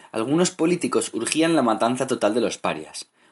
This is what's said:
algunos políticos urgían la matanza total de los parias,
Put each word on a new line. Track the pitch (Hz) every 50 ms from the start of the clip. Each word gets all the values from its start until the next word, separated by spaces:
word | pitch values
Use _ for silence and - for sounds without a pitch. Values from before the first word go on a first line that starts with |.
| - -
algunos | - 113 113 131 147 170 180 170
políticos | - - 160 170 175 170 - 123 - 113 - -
urgían | - 110 113 - - 156 160 165 165
la | 147
matanza | 123 113 107 101 113 117 127 127 135
total | 131 123 - 110 104 110
de | 123
los | 110 90 -
parias, | - - 92 80 78 78 - - - - _ _ _ _ _